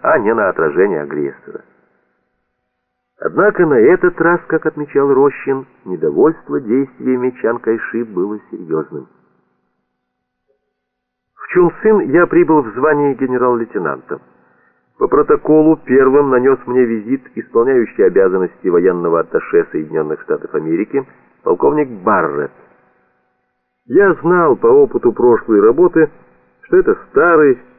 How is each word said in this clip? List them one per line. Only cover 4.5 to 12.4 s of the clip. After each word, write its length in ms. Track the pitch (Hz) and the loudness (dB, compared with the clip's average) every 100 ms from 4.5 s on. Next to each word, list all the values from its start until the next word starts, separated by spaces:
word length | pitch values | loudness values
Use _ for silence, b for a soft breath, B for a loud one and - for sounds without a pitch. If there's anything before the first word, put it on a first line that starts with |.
| 160 160 | -4 -4
отмечал 480 | 147 143 139 139 | -8 -4 -2 0
Рощин, 520 | 131 143 135 - 135 135 _ | 2 2 0 -6 -6 -8 _
недовольство 760 | - 87 78 76 147 160 - 143 | -12 -6 -4 2 0 0 -8 -8
действиями 720 | 113 127 135 _ 127 127 127 123 | -2 -2 -2 _ -4 -2 -4 -4
Чан 180 | 113 117 | -4 -4
Кайши 440 | - 113 - 113 | -4 -6 -6 -8
было 340 | 117 90 101 107 _ | -8 -6 -6 -8 _
серьёзным. 560 | - 82 78 73 76 64 _ _ _ _ _ _ _ _ _ _ _ _ _ _ _ _ _ _ _ _ _ _ _ | -16 -8 -6 -6 -14 -18 _ _ _ _ _ _ _ _ _ _ _ _ _ _ _ _ _ _ _ _ _ _ _
В 120 | - | -2
Чунцин 460 | 180 175 - 214 214 - | 0 0 0 0 0 2
я 160 | 156 170 | 0 2
прибыл 360 | 165 | 2